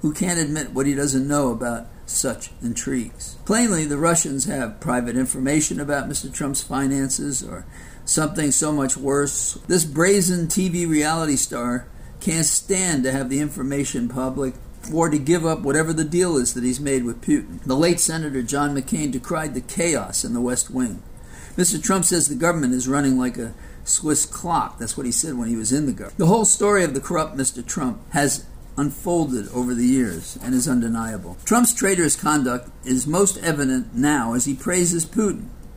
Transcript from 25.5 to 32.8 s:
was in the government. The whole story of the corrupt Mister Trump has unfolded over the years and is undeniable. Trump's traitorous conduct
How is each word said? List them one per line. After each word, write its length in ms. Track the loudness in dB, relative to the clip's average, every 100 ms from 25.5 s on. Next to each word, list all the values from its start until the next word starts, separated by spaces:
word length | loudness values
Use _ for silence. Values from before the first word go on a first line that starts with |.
| 0
was 160 | 2
in 140 | 2 2
the 60 |
government. 260 | -2 -6 2
The 80 | 4
whole 180 | 6 4
story 380 | 4 4 4
of 100 | 2
the 60 | 0
corrupt 360 | -2 -2 -2 -2
Mister 260 | -4 -4
Trump 400 | -6 -4 -2 -4 -4
has 340 | 0 2 0 -6 -16 -12 -2
unfolded 680 | -2 -2 0 0 2 -2 -4
over 200 | -2 -2
the 140 | 2 4
years 500 | 4 2 -2 -10 -8
and 100 | 0
is 140 | 0 2
undeniable. 680 | 2 2 -2 -4 -6 -10 -8 2
Trump's 280 | 4 6
traitorous 440 | 4 2 4 4 2
conduct 520 | 2 2 2 -2 -6 -14